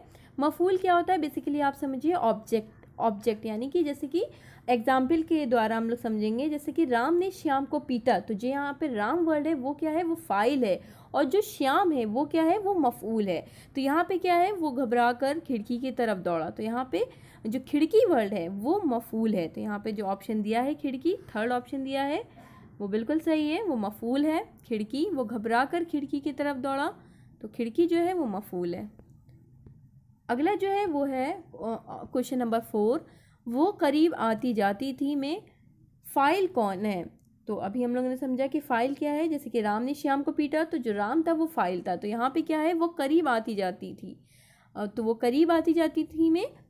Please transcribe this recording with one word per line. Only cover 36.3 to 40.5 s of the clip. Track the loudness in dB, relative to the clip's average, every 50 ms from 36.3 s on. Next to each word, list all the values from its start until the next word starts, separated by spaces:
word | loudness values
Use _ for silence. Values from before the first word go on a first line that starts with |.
| 4 2 0
कौन | 0 0 0 0 0 0 -2 -2
है? | -2 -2 -2 -6 -8 -14 -20 _ _ _ _ _
तो | -8 -6
अभी | -6 -6 -4 -4 -2
हम | -2 0 0
लोगों | 0 -2 -2
ने | -2
समझा | -4 -4 -2 -2 -2 -2
कि | -2 -2 -4
फ़ाइल | -2 0 0 0 0 0 -2
क्या | -2 -2 -2
है, | 0 0 0 -2
जैसे | -2 -4 -6 -4
कि | -2 -2
राम | 0 0 0 0
ने | -2 -4 -4
श्याम | -2 0 0 0 0
को | 0 -2
पीटा, | 0 0 0 0